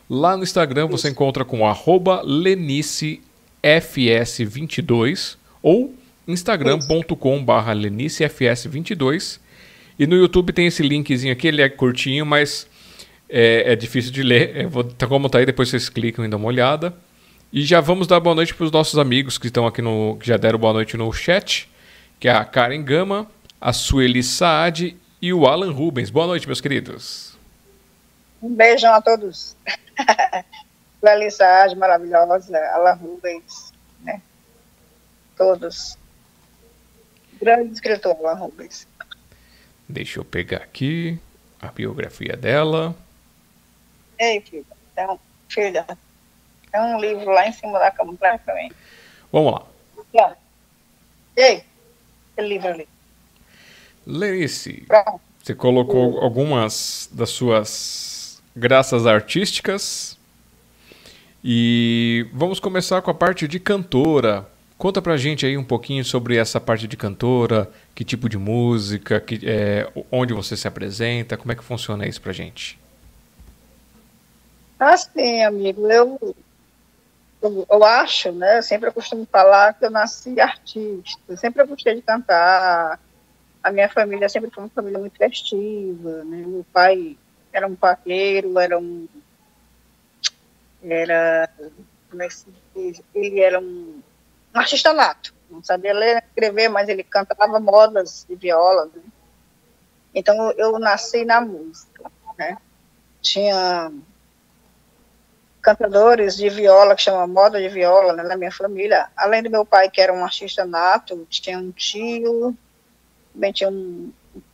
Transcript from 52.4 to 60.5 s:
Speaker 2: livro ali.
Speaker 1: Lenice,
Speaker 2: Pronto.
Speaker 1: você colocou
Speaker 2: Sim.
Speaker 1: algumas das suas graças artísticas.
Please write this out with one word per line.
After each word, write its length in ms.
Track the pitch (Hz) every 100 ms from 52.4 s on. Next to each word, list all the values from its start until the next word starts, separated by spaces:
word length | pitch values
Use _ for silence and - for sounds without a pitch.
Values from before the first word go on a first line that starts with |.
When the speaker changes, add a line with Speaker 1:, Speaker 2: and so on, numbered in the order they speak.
| 208
Speaker 2:
livro 200 | 202 180
ali. 200 | 165 151 _ _ _ _ _ _ _ _ - _ _ -
Speaker 1:
Lenice, 800 | 143 208 185 143 - 139 - -
Speaker 2:
Pronto. 340 | 214 202 - _ _
Speaker 1:
você 120 | -
colocou 580 | 113 131 127 123 131 123
Speaker 2:
Sim. 60 | -
Speaker 1:
algumas 920 | 127 117 143 135 110 - - - -
das 180 | 135 117
suas 1120 | - 123 110 107 - - - - - - - _
graças 520 | - 120 131 131 123 117
artísticas. 1120 | 107 107 170 196 - - 196 - - - - _ _ _